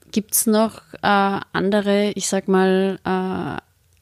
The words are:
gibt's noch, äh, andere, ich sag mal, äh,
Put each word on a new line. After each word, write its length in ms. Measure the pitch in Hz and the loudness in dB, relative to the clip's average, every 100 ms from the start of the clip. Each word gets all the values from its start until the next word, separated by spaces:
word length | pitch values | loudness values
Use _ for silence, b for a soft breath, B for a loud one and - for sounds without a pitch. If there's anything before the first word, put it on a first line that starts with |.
| _ | _
gibt's 340 | 220 202 - 226 | -4 -2 -2 2
noch, 360 | 214 220 - _ - | 2 0 -4 _ -4
äh, 380 | - 202 196 196 - | 0 2 2 -2 -4
andere, 600 | 165 185 208 202 202 208 | -2 0 0 2 2 0
ich 140 | 196 - | -2 -2
sag 180 | 190 190 | -2 2
mal, 540 | 190 190 190 190 190 | 2 4 2 0 -2
äh, 560 | - 185 185 185 156 - - _ _ _ | -4 -4 -4 -6 -6 -10 -14 _ _ _